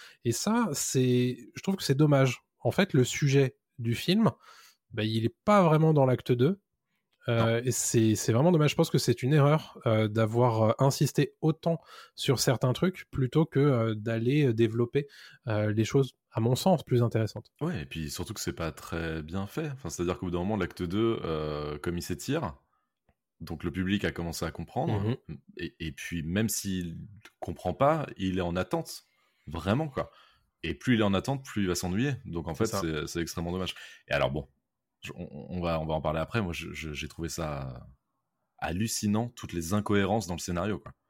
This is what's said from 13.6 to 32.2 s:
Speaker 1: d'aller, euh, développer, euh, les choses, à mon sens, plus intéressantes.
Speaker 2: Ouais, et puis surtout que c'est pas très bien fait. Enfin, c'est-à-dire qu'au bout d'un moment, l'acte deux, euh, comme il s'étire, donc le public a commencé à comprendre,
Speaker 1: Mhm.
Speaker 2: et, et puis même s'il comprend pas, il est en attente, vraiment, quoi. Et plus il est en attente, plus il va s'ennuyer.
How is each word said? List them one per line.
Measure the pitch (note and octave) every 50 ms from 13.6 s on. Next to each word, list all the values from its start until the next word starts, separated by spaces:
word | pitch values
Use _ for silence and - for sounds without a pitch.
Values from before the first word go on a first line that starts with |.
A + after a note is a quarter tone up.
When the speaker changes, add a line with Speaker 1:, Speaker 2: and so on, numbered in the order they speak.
| C#3 D3 C3 A#2 A2+ A2+ G#2+
Speaker 1:
d'aller, | G#2+ G#2 A2+ A2+ A2+ A2+ B2 C#3+ D3+ D3
euh, | C3 A2+
développer, | A2 A#2 A2 A2 A#2 A#2+ A#2 - C#3+ C#3+ - - - - - - _ _
euh, | B2 G#2+ G#2 G#2+ G#2+
les | G#2 A2 A2
choses, | - - C#3 C3+ B2+ - _ _ _
à | - A#2
mon | A2+ A#2+ B2+
sens, | - - F#3+ F3+ C#3+ -
plus | - C3 A#2+ A#2
intéressantes. | A#2 - A2+ A2 G#2 - B2 - _ _ _
Speaker 2:
Ouais, | C#3+ F3 E3+ F#2 C#2
et |
puis | C2+ - - D#2 C#2+
surtout | - - F2+ F#2+ G#2+
que | -
c'est | - F2+ -
pas | - E2 D#2+
très | - - - - - E2 E2 D#2+ D#2+ D#2+
bien | D2+ D2+ E2+ G2 G2
fait. | G2+ - D3+ E3 D3+
Enfin, | C3+ C3 - E2+
c'est-à-dire | - - F2 F2 F2
qu'au | - G2
bout | F2+
d'un | E2+ F2
moment, | F2 G2+ A2
l'acte | G2+ F2+ E2 - -
deux, | F#2 F2 F2 G#2 A2+ A2+ A2+ - -
euh, | E2 D#2+ D#2 D#2 D2+ D2+ - D2+ D2+ D2
comme | D3 - F2 E2+
il | F2
s'étire, | - - A#2 - - - C3+ E3 C#3+ E2 C2+ - _ _ _ _ _ _ _ _ _ _ _ _ _ _ _ _
donc | E2 E2 E2+ D2 -
le | F2
public | C#2+ F#2 F#2 F#2 G2+ G2+ G2
a | E2+
commencé | - - E2+ E2+ D#2+ - F2
à | D#2+
comprendre, | - - E2+ - - A#2+ D3 - A2 G2+
Speaker 1:
Mhm. | G2 G#2+ B2+ - _ - D#2 C2+ _ - -
Speaker 2:
et, | - E2+ D#2+ - -
et | E2 D#2+
puis | C#2+ - - - F2 E2+ D2
même | D#2+ F2 G#2 A2 A2
s'il | - - - G2 F#2+ F#2 F2 E2+ E2 - - A2 G2+ G2 - - _ _
comprend | - - E2 - - F2+ F2+
pas, | - C3+ C#3+ D#3+ D#3+ - - -
il | - F#2+ F#2+ F2+
est | F#2
en | F2+ F2 E2+
attente, | F#2 F#2 - - E3 D#3+ - - - - _ _ _ _ _ _ _ _
vraiment, | - D2+ E2 - G2 G#2+ C3+ D#3+
quoi. | D3 - - D2+ - - - _ _ _ _ _ _ _ _ -
Et | E2 D#2+
plus | - - B2+ B2
il | A2
est | G#2+
en | G2+ G2
attente, | F#2+ - - C#3 C#3 C3+
plus | - - G#2+ G2
il |
va | F2+ F2
s'ennuyer. | - - F2+ F2+ G#2 B2+ D3 C3 G2